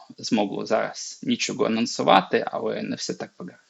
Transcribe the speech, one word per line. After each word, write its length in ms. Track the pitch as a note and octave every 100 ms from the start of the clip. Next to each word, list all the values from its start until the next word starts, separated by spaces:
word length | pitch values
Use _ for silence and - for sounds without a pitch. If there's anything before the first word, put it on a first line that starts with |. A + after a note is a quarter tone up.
| - -
змогу 480 | A2+ A2 G#2 G#2 G#2+
зараз 540 | A2 G#2 - - -
нічого 420 | - A#2 - - A2
анонсувати, 800 | A2+ A#2+ - C3+ F#3+ F#3 A#2 -
але 340 | - A2 G#2+
не 140 | A2 -
все 180 | -
так 200 | - - -
погано. 200 | F2+ - _